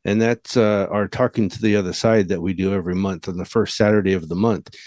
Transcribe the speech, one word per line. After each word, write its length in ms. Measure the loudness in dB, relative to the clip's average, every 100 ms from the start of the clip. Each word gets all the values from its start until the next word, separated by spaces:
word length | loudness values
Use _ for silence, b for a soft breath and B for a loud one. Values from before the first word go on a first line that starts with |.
and 180 | -2 2
that's, 360 | 2 0 -2 2
uh, 300 | 2 2 0
our 160 | -2 -4
Talking 400 | -2 -2 0 -4
to 120 | -2
the 160 | 0 0
Other 160 | 0
Side 340 | -2 2 2 2
that 140 | -2
we 120 | -2
do 200 | -2 -2
every 220 | -2 -2 -2
month 340 | -2 -4 -8
on 80 | -8
the 80 | -4
first 320 | -2 -2 2
Saturday 340 | 2 4 2
of 160 | 0 -2
the 80 | -2
month. 400 | 0 0 -6 B